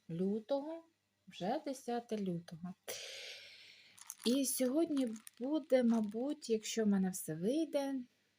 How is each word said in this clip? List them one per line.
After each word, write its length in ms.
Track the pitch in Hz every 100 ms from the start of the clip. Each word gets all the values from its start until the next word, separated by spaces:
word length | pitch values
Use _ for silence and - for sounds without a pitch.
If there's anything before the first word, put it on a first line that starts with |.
| -
лютого, 760 | 165 190 220 214 277 302 330 320 _ _ _ -
вже 320 | - 180 285
десяте 540 | 302 269 - 240 233 214
лютого. 560 | 190 170 170 160 180 - - - - - - - - - - - - - - - 226
І 180 | 269
сьогодні 680 | 262 - 254 285 330 285 247 220 - -
буде, 420 | 254 302 269 254
мабуть, 680 | 233 226 208 220 269 294 -
якщо 340 | 220 - 220
в 40 | 208
мене 220 | 196 190
все 240 | 180 -
вийде, 600 | 160 190 302 311 285 277 269 247 _ _